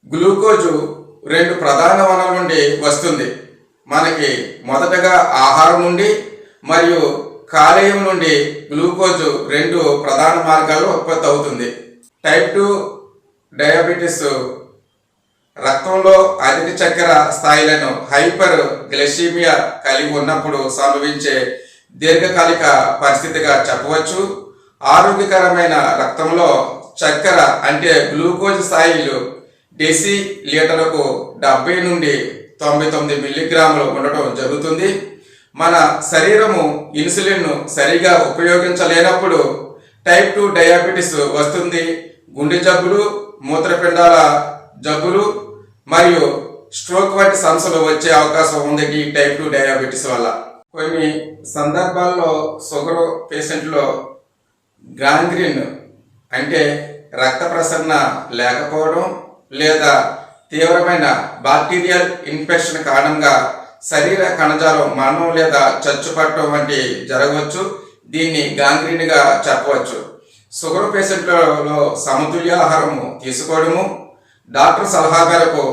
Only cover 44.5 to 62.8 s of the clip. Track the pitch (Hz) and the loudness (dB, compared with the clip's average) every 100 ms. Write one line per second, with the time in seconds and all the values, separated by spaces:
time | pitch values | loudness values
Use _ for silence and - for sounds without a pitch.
44.5 | - - - 151 151 175 196 214 - - | -12 -20 -12 -6 -4 0 0 -2 -4 -14
45.5 | - - _ - 165 175 170 143 - - | -20 -20 _ -2 4 4 4 0 -2 -10
46.5 | - - - - 185 196 196 196 196 160 | -18 -16 -14 -2 0 0 2 2 4 0
47.5 | 165 170 160 156 156 165 151 151 160 160 | 0 0 0 0 0 2 4 4 2 0
48.5 | 147 147 147 147 151 147 143 143 147 156 | 0 -2 -2 -2 -2 -2 0 0 0 -2
49.5 | 139 139 131 131 - 135 120 113 117 - | 0 0 -2 -4 -6 -6 -2 -4 -6 -12
50.5 | - _ 160 156 160 156 156 - - - | -20 _ -8 -6 -2 -2 -4 -10 -18 -12
51.5 | 151 147 175 180 180 180 180 165 151 156 | -6 -4 -2 -2 -2 -2 0 -2 -2 -4
52.5 | 151 - 147 156 165 165 - - 151 - | -10 -8 -6 -4 -2 -2 -4 -10 -10 -8
53.5 | - 151 147 135 135 135 - _ _ _ | -8 -4 -2 -2 -6 -12 -20 _ _ _
54.5 | _ _ _ - 120 139 156 175 180 170 | _ _ _ -20 -4 0 0 0 -2 -4
55.5 | 139 - - - _ _ _ _ 131 131 | -4 -8 -12 -20 _ _ _ _ -8 -4
56.5 | 156 147 147 - - - 123 131 - 170 | 0 0 -2 -10 -18 -14 -2 -2 -2 -4
57.5 | 170 165 160 160 143 - - - 120 123 | -2 -4 -4 -2 0 0 -4 -8 -4 -2
58.5 | 147 147 151 160 170 - - - _ _ | -2 -4 -4 -2 -2 -4 -8 -16 _ _
59.5 | 135 156 156 151 - - - - _ _ | -2 0 2 2 2 0 -8 -18 _ _
60.5 | 156 165 170 175 175 139 123 - - 170 | -2 2 2 2 0 0 -2 -6 -6 0
61.5 | 170 180 180 180 180 190 175 147 151 156 | 0 0 -2 0 0 0 -4 -10 -8 -2
62.5 | 170 170 160 | -2 -2 -6